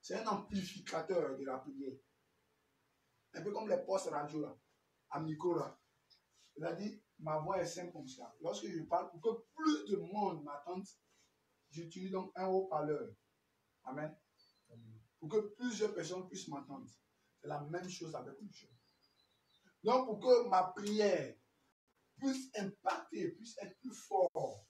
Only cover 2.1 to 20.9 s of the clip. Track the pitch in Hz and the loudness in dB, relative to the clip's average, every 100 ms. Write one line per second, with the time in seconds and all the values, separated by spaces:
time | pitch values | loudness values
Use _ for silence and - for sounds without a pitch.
2.1 | _ _ _ _ _ _ _ _ _ _ | _ _ _ _ _ _ _ _ _ _
3.1 | _ _ - 190 208 214 180 - 190 170 | _ _ -6 -4 -4 2 0 2 0 0
4.1 | 147 147 156 147 - _ _ _ _ _ | -2 -2 -4 -4 -8 _ _ _ _ _
5.1 | 151 160 156 175 170 - - _ _ _ | -4 -4 0 2 2 0 -8 _ _ _
6.1 | - _ _ - - 165 170 208 - _ | -20 _ _ -20 -6 -4 -2 -6 -8 _
7.1 | _ 156 156 165 190 175 175 175 160 131 | _ -2 -2 2 0 0 -4 -8 -10 -14
8.1 | - - - 165 202 202 170 151 170 175 | -14 -16 -8 -4 -4 -4 -4 2 2 2
9.1 | 165 233 - - - 311 302 - 190 170 | 0 0 0 -6 2 4 4 2 0 0
10.1 | 208 196 160 143 143 - 185 190 - _ | 0 0 0 -6 -10 -6 -6 -8 -16 _
11.1 | _ _ _ _ _ _ 147 160 185 190 | _ _ _ _ _ _ -12 -10 -8 -4
12.1 | 190 160 - 190 185 190 156 151 151 107 | -4 -4 -2 4 4 4 0 0 0 -4
13.1 | - _ _ _ _ _ _ - 139 151 | -12 _ _ _ _ _ _ -10 -6 -6
14.1 | 156 _ _ _ _ _ 120 113 113 - | -8 _ _ _ _ _ -20 -18 -20 -20
15.1 | _ 151 214 208 - 247 202 214 175 156 | _ 2 2 2 -2 -2 2 0 0 -4
16.1 | 185 185 - - 143 127 135 - - _ | -4 -6 -10 -8 -8 -8 -12 -14 -20 _
17.1 | _ _ _ 143 147 147 175 185 - 160 | _ _ _ -6 -6 -4 -6 -6 -8 -6
18.1 | 147 - - 208 - - - _ _ _ | -6 -8 -12 -14 -16 -20 -20 _ _ _
19.1 | _ _ _ _ _ _ _ 196 254 262 | _ _ _ _ _ _ _ 4 4 4
20.1 | 214 254 247 196 185 185 - 202 | 0 8 8 10 6 4 0 0